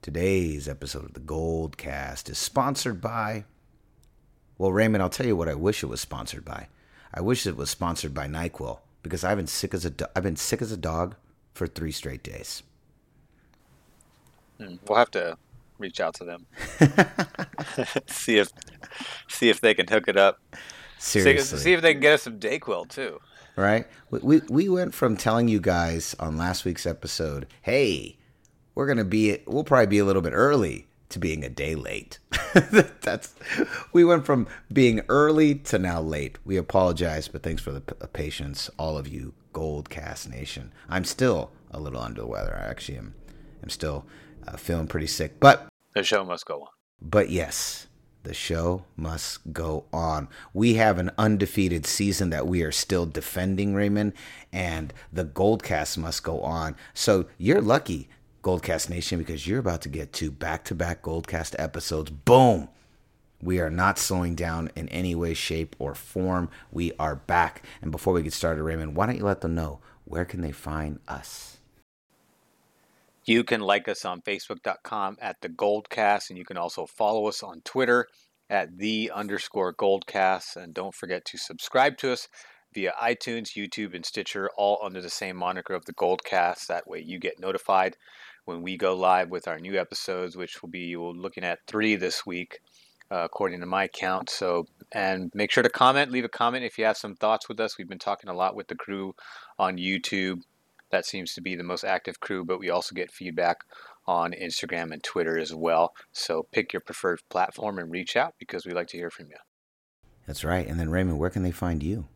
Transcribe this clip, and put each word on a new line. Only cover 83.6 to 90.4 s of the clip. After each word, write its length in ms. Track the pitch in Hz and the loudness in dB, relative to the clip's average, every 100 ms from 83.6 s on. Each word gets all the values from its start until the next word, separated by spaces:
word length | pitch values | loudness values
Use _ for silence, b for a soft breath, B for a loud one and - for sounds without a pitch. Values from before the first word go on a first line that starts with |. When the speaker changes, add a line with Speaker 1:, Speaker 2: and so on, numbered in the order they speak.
| 101 - 104 | -8 -6 -8
Speaker 2:
and 140 | 87 82 | -8 -8
Stitcher, 420 | - 95 101 95 - | -8 -8 -6 -6 0
all 220 | 101 101 | 2 2
under 180 | 101 92 | -2 -8
the 80 | 90 | -10
same 240 | - 95 | -8 -8
moniker 400 | 90 90 90 - | -4 -4 -4 -6
of 120 | 92 - | -8 -8
the 60 | |
Gold 280 | - 90 90 | -2 0 0
Cast. 460 | - 92 87 90 - | 0 2 2 0 -6
That 180 | 87 - | -6 -6
way 140 | 85 | -14
you 180 | 80 90 | -12 -8
get 220 | 87 - | -8 -6
notified 560 | 92 95 - 95 92 - B B B B | -6 -6 0 2 2 -2 B B B B
when 180 | - 85 | -14 -10
we 140 | 87 92 | -8 -2
go 180 | 95 | -2
live 340 | 92 92 92 87 | 2 4 4 2
with 200 | 90 - | -4 -6
our 100 | 80 | -8
new 180 | 87 98 | -4 -4
episodes, 600 | 90 - - 92 90 | -2 -6 -6 -6 -6
which 260 | 87 | -8